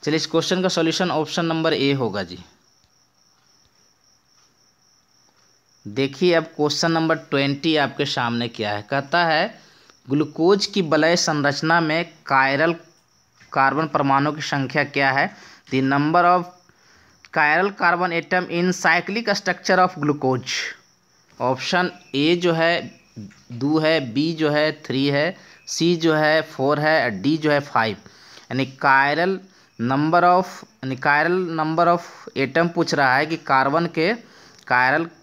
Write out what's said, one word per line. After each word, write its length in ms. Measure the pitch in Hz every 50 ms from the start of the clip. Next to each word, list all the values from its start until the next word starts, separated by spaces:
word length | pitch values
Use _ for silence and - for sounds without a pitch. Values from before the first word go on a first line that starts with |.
| -
चलिए, 140 | 151 151
इस 100 | 160 156
क्वेश्चन 360 | - - 165 - - 190 185 185
का 60 | 185
सॉल्यूशन 420 | - - 160 165 156 - 190 180
ऑप्शन 340 | 135 151 156 147 - - 170
नंबर 300 | 165 160 160 160 165 147
ए 180 | 90 135 139 143
होगा 280 | 139 127 110 95 104 95
जी। 160 | 85 90 87 87 _ _ _ _ _ _ _ _ _ _ _ _ _ _ _ _ _ _ _ _ _ _ _ _ _ _ _ _ _ _ _ _ _ _ _ _ _ _ _ _ _ _ _ _ _ _ _ _ _ _ _ _ _ _ _ _ _ _ _ _ _ _ _ _ _ _ _ _
देखिए, 460 | 104 104 120 135 139 139 - 185 180 170
अब 100 | 165 160 - -
क्वेश्चन 360 | - 147 147 147 - - 165 165
नंबर 240 | 165 160 160 160 151 151
ट्वेंटी 500 | - - 139 139 139 143 139 - 165 156 151
आपके 260 | 143 127 - - 143
सामने 420 | 139 - 139 123 117 120 117 120 117
क्या 220 | - - 110 104 104
है। 100 | 104 107
कहता 420 | - 139 139 139 139 151 175 175
है, 300 | 165 156 156 180 226 - - - _ _ _ _ _ - _ _ 127
ग्लूकोज 580 | 131 147 156 147 - - 160 180 208 196 202
की 160 | - - 208 185
वलय 320 | 151 156 156 151 160 175
संरचना 640 | 175 - - 156 147 139 143 135 - - 160 165 170
में 320 | 165 156 156 165 175 170 - _ _
chiral 500 | - 139 135 131 135 139 139 156 170 170 170 - _ _ _ _ _ _ _ _ _ _ _ - _ -
कार्बन 340 | 143 135 135 135 143 160
परमाणु 460 | 151 - 147 143 139 135 139 143 151 151
की 100 | 156 143
संख्या 420 | - - 143 135 131 131 151 143
क्या 240 | 143 - 143 139 135 131
है? 160 | 135 151 196 - - - - - - _ -
The 120 | - 135 131
number 380 | 135 139 143 147 151 160 175 175
of 180 | 175 180 180 175 170 - _ _ _ _ _ _ _ _ _ _ _ _ _ _ - -
chiral 360 | 160 151 147 151 165 185 202 202
carbon 400 | - 196 175 175 170 180 180 170
atom 340 | 170 170 - 190 180 180 -
in 220 | 165 170 175 185 180
cyclic 540 | - - 175 160 175 170 - 196 226 233 214 202
structure 440 | 202 - 196 175 175 - - 190 185
of 200 | 185 180 - 160
glucose। 600 | 147 147 147 147 139 131 131 127 127 - - - - - - - _ _ _ _ _ _ _ _ _ _ _ _
ऑप्शन 500 | 123 123 131 127 - - - 175 180 175 - - - _ -
ए 200 | 135 143 156 175
जो 160 | 175 175 175 165
है 500 | 160 165 165 170 170 - - - - _ _ _ 117 104 98 - _ _ _ 123
दो 260 | 117 127 143 151 156
है, 200 | 156 156 160 160 143 120 107
बी 200 | 131 151 165 170
जो 160 | 156 156 147
है 200 | 147 151 151 156 151 147 -
थ्री 240 | - 123 135 135
है, 300 | 143 139 139 151 165 - - - - - - _ -
सी 260 | - - 160 170 180
जो 180 | 165 160 165 156
है 280 | 151 156 151 156 160 156
फ़ोर 380 | 160 - - 131 139 151 147
है 220 | 151 156 156 156 123
और 60 | 123 107 92
डी 160 | 92 131 156
जो 140 | 160 151 151
है 100 | 147 143 139
फ़ाइव। 340 | - - 120 113 113 101
यानी 680 | - - - - - - - - - - _ 123 131 135 123 135 - -
chiral 540 | 143 135 135 139 143 147 156 170 185 190 185 190 - _ _ _ _ _ _
number 440 | 113 123 131 139 147 156 165 175 175
of, 360 | 180 180 180 185 185 - - - _ _ _ -
यानी 120 | 131 131 127
chiral 420 | - 151 143 147 156 170 180 185 185 170 165
number 300 | 160 156 156 160 165 175 170
of 240 | 175 175 - - - - - - - -
atom 340 | 135 127 135 165 170 175 170
पूछ 200 | 170 165 - -
रहा 220 | 143 139 131 127
है 100 | 135 151
कि 100 | 156 160 151 -
कार्बन 400 | - 139 131 131 139 143 165 170 165 170 165
के 140 | 160 180 233 233 - - - - - - - - -
chiral 420 | - 123 123 127 131 131 - 170 170 - _